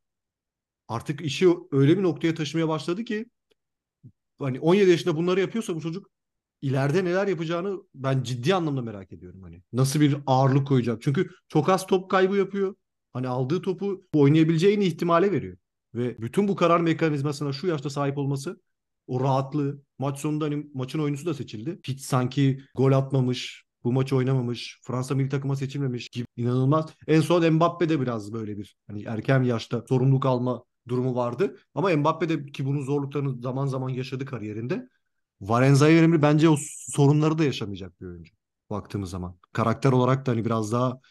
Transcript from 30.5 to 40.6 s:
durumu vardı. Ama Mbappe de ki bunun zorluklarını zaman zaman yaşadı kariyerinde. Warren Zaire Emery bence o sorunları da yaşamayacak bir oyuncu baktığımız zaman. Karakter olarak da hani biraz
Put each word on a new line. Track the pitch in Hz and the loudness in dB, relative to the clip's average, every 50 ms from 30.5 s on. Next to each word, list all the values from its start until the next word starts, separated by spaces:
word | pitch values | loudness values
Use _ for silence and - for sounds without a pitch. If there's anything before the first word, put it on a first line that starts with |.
| 120 - - _ _ _ - 113 | -4 -6 -8 _ _ _ -10 -6
durumu | 123 123 123 131 120 | -4 -2 -2 -2 -2
vardı. | 123 123 120 117 135 196 277 - - _ _ - | -2 -4 -4 -2 -2 -4 -4 -4 -8 _ _ -6
Ama | - 175 202 | -2 0 0
Mbappe | 165 147 147 160 160 160 175 160 | 2 2 2 0 0 0 -2 -2
de | 165 147 139 | -4 -4 -6
ki | - - - 135 | -8 -10 -6 -4
bunun | 135 139 147 | -4 -4 -4
zorluklarını | 131 127 143 143 139 135 151 147 139 139 123 117 | -2 -2 -2 -2 -4 -4 -4 -4 -4 -4 -6 -6
zaman | 120 127 123 135 139 | -6 -6 -4 -4 -4
zaman | 139 127 131 131 131 | -4 -4 -4 -4 -6
yaşadı | 127 127 127 - 135 127 135 | -6 -6 -8 -8 -8 -10 -8
kariyerinde. | 139 127 110 104 107 104 110 117 127 180 254 254 - _ _ _ _ _ _ _ _ _ - | -8 -10 -10 -8 -8 -8 -8 -6 -6 -6 -6 -8 -12 _ _ _ _ _ _ _ _ _ -10
Warren | 101 101 113 120 131 135 139 | -4 0 2 4 6 6 6
Zaire | 135 147 156 165 165 | 6 8 8 8 8
Emery | 165 160 165 160 | 6 6 6 6
bence | 143 147 151 156 156 165 | 4 4 4 6 6 6
o | 151 151 - - - - - - | 4 4 0 -6 -14 -16 -14 -6
sorunları | - 143 139 139 151 151 151 160 165 160 | 2 4 6 6 6 6 4 2 2 2
da | 160 | 0
yaşamayacak | 135 127 - 117 101 98 92 95 90 - - | 0 -2 -4 -6 -8 -8 -10 -12 -14 -14 -14
bir | 92 | -14
oyuncu | 90 87 85 80 - _ _ _ _ _ _ _ - | -14 -14 -14 -18 -20 _ _ _ _ _ _ _ -8
baktığımız | 104 98 - - - 104 98 87 | -8 -8 -8 -8 -8 -8 -8 -6
zaman. | 98 90 90 90 90 _ _ _ | -8 -8 -8 -10 -12 _ _ _
Karakter | - 117 110 113 113 - - 135 | -2 0 0 0 0 2 2 2
olarak | 127 127 123 127 135 135 135 | 4 4 4 2 2 0 0
da | 131 | -2
hani | 117 113 101 | -2 -2 0
biraz | 117 117 113 | -2 -2 -2